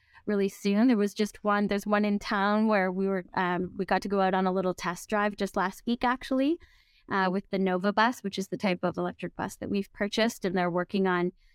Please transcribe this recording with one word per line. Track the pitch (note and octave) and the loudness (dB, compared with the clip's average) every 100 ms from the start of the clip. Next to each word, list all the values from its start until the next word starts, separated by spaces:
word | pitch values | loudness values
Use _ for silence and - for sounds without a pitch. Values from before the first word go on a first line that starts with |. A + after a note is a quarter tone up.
| _ - - | _ -14 -4
really | G#3 G3 | 0 0
soon. | - G3+ G3+ C4 | -2 0 4 4
There | A3 | 4
was | G3+ | 2
just | - G#3 - | 0 -4 -2
one, | G#3 G#3 G#3 | 0 2 2
there's | G3+ G#3 | 0 0
one | G#3 G#3 | 2 2
in | G3+ | 0
town | - G#3 G3 G#3+ A3 | 0 0 2 2 4
where | G#3 F#3 | 2 2
we | F#3 F#3+ | 0 0
were, | F#3+ F3+ - | -2 -4 -2
um, | F3+ F3 F3+ - | 0 0 -4 -4
we | F#3 | 0
got | F#3+ | 0
to | G3 | 2
go | G3+ | 2
out | F#3+ | 2
on | F#3+ F#3+ | 2 2
a | |
little | F#3 F#3 | 0 0
test | F3+ F3 F3 - | -2 -6 -6 -4
drive | G#3+ G#3 G3+ | -2 0 -2
just | G3 G#3 | -4 -2
last | F#3 - - | -2 -4 -4
week, | A#3+ | -2
actually, | B3 B3+ - C4 C#4 F4 - _ _ _ - | 0 -2 -2 0 0 0 -6 _ _ _ -6
uh, | G3 F#3 | 0 0
with | F#3+ - | 0 -2
the | F#3+ | 0
Nova | F#3+ F3+ G3 | 0 2 0
bus, | G3+ A3+ B3+ | 2 2 2
which | G3 - | -6 -6
is | F#3+ | -6
the | - | -4
type | G#3 F3+ | -2 0
of | F3+ F3 | -2 -2
electric | F3+ - - - | -4 -6 -12 -8
bus | F#3+ - | -8 -8
that | - | -6
we've | G3+ G3 | -4 -4
purchased. | - G3+ - A3+ - F#3+ | -4 -4 0 0 0 -2
And | F#3+ | 0
they're | F3 | 0
working | F3 F3+ G3 F#3+ | -2 -2 0 2
on | F3+ F3+ - _ | 2 0 -4 _